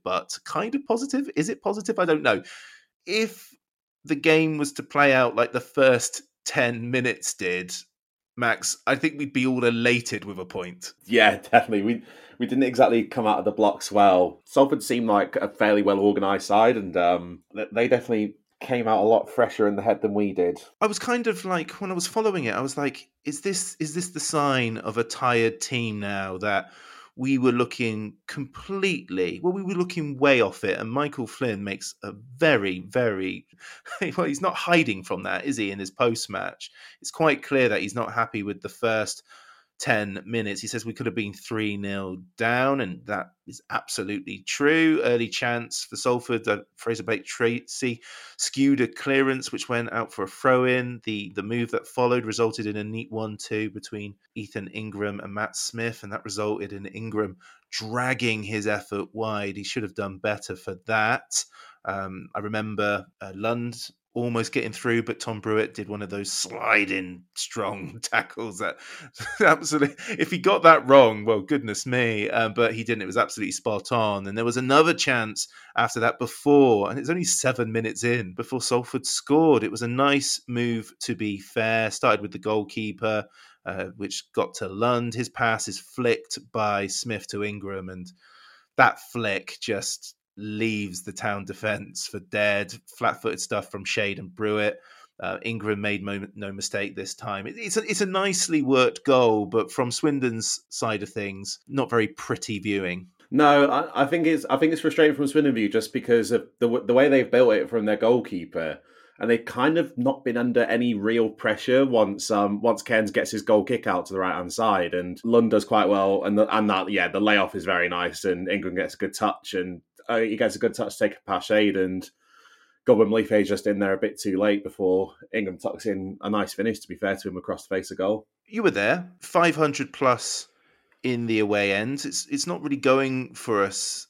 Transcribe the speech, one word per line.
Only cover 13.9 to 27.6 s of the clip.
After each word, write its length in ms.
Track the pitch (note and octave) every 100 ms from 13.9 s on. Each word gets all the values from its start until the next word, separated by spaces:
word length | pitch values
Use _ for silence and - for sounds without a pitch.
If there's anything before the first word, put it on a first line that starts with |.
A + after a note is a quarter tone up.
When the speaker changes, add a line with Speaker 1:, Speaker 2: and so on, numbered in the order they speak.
Speaker 2:
well. 480 | G2+ G2+ F2+ F2+ -
Salford 400 | - C3+ C#3 C#3+
seemed 240 | - A#2+ A2+
like 300 | G2+ F2+ -
a 100 | G#2
fairly 340 | - G#2+ G#2
well-organised 640 | G2+ G2 G#2 G2+ G2 G2 -
side, 300 | G2+ A2+ A2+
and, 220 | G2 F2+
um, 460 | F2 F2+ F2 F2 _ G2
th-, 140 | -
they 160 | G#2+ A#2+
definitely 480 | A#2+ A#2+ A2 G#2 - _ -
came 300 | - B2 A2+
out 120 | A2
a 60 | G#2
lot 220 | A2 -
fresher 400 | - A2+ - G#2
in 80 | G2+
the 40 |
head 200 | G#2 G2+
than 120 | G#2+
we 200 | G2+ G#2
did. 260 | F#2+ F2 - - -
Speaker 1:
I 60 | G#3
was 120 | G#3
kind 280 | - A#3+ A#3
of 180 | F3+ F#3
like, 260 | F3 D3+ -
when 120 | F#3+
I 20 |
was 140 | F3+ -
following 360 | A3+ A3 F#3+
it, 100 | A#2+
I 60 | G2+
was 160 | C3+ C#3
like, 320 | C#3 C3+ - _
"Is 160 | - D3
this, 380 | G3 F#3+ - -
is 160 | D#3 D#3+
this 140 | F3
the 100 | D3+
sign 600 | - D#3 C#3+ C3 A#2 A2
of 180 | - A2
a 60 | A2+
tired 560 | - B2+ A#2+ A2+ A2+
team 400 | - B2 A#2 G#2
now, 360 | G2+ G2+ F#2+ F#2
that 340 | G#2 G2 - - - - - -
we 220 | C3 C3+
were 160 | B2+
looking 640 | A#2+